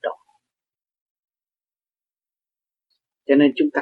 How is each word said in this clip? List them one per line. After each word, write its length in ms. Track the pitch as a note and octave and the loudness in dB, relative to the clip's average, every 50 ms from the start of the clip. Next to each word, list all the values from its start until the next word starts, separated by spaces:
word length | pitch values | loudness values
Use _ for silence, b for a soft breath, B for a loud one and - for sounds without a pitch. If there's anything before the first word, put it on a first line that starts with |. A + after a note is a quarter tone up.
tội. 160 | - - - - _ _ _ _ _ _ _ _ _ _ _ _ _ _ _ _ _ _ _ _ _ _ _ _ _ _ _ _ _ _ _ _ _ _ _ _ _ _ _ _ _ _ _ _ _ _ _ _ _ _ _ _ _ _ _ _ _ _ _ _ _ | -12 -12 -12 -14 _ _ _ _ _ _ _ _ _ _ _ _ _ _ _ _ _ _ _ _ _ _ _ _ _ _ _ _ _ _ _ _ _ _ _ _ _ _ _ _ _ _ _ _ _ _ _ _ _ _ _ _ _ _ _ _ _ _ _ _ _
Cho 100 | - C#3 | 0 2
nên 160 | C#3+ D3 - - | 4 2 2 2
chúng 120 | - - D4 - | 0 -4 -4 -4
ta 80 | D#3 | -6